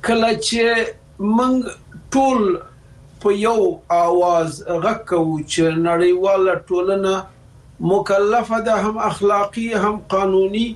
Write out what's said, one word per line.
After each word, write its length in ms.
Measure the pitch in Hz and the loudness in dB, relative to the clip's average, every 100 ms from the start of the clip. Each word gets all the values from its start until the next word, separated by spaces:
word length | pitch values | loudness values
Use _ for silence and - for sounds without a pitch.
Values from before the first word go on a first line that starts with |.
| - | 0
کله 240 | 226 226 220 - | 0 0 0 -2
چې 160 | 233 233 233 226 - - - | 0 0 0 -4 -10 -20 -6
موږ 340 | 202 226 254 254 240 - - - - | 0 2 2 0 -2 -12 -20 -20 -4
ټول 440 | 262 269 254 196 175 - - - - - - | 0 2 2 0 -2 -6 -20 -20 -20 -20 -4
په 140 | 208 202 | 0 2
یو 180 | 220 226 185 165 - 170 | 0 2 0 -2 -2 2
آواز 600 | 170 180 175 170 160 147 - | 2 2 4 2 0 -6 -6
غږ 320 | 170 196 220 - | -2 -2 -4 -2
کوو 260 | 175 160 156 151 | -2 0 -4 -4
چې 100 | - 165 160 170 | 0 0 2 0
نړیواله 680 | 170 180 180 190 190 190 170 - | 2 2 2 2 2 2 0 -4
ټولنه 460 | 180 185 196 190 196 190 - - - - - 165 | -2 0 0 0 -2 -6 -20 -20 -20 -20 -6 0
مکلفه 680 | 196 - 196 202 233 214 220 220 | 0 2 0 2 0 0 -4 0
ده، 80 | 214 208 | 0 -2
هم 100 | 220 | -4
اخلاقي، 680 | 214 - 202 202 202 233 226 214 208 | -4 0 0 0 -2 -4 -4 -2 -2
هم 80 | 214 - | -4 -4
قانوني 540 | 196 196 190 190 214 233 | -2 2 2 0 -2 -4